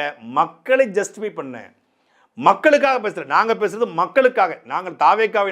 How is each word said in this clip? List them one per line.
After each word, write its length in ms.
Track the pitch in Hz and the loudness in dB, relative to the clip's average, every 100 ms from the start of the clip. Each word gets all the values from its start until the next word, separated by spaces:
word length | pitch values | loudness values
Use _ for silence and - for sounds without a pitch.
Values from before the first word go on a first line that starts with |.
| 147 147 113 135 | -6 -8 -4 -2
மக்களை 500 | 165 - - 262 262 190 | -2 -4 0 0 2 -2
ஜஸ்டிஃபை 340 | 196 - 208 160 | -4 -6 -10 -10
பண்ண, 160 | 139 123 98 _ _ _ _ _ _ - | -12 -14 -18 _ _ _ _ _ _ 0
மக்களுக்காக 600 | 254 - 311 294 277 254 | 2 4 4 4 4 -2
பேசுற. 240 | 214 170 139 | -4 -8 -2
நாங்க 280 | 151 220 | 0 0
பேசுறது 320 | 220 202 208 226 165 | 0 -4 -4 -4 -2
மக்களுக்காக. 540 | 175 214 254 247 185 147 117 | -2 2 2 2 0 -2 -8
நாங்கள் 300 | 147 185 147 | -8 -8 0
தாவேக்காவை 480 | 156 202 220 214 202 | 2 4 2 0 -2